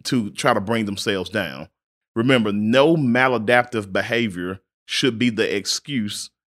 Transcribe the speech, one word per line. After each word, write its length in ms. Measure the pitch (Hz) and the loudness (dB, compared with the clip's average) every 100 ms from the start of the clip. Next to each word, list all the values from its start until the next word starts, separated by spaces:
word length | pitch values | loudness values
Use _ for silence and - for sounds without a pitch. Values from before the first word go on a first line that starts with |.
to 260 | - 131 104 | -4 -2 -2
try 240 | - 139 | -2 0
to 60 | 110 | 2
bring 240 | 98 117 | 0 -2
themselves 440 | 104 98 - 98 92 | -2 -4 -2 -2 -2
down. 400 | 104 85 67 80 _ _ _ _ | -4 -4 -8 -14 _ _ _ _
Remember, 380 | 113 123 127 107 | -2 2 2 2
no 440 | 101 107 131 151 165 | 0 2 4 4 4
maladaptive 960 | 127 120 131 120 107 123 117 113 101 | 2 2 2 2 2 2 2 -2 -2
behavior 680 | 98 101 117 117 90 90 95 _ _ - | -4 0 0 -2 -4 -8 -8 _ _ -8
should 320 | - 135 113 | 0 0 2
be 100 | 123 | 0
the 280 | 107 104 98 | 0 0 -2
excuse 760 | 95 - - 135 104 - - _ | -4 -6 -4 -6 -4 -8 -12 _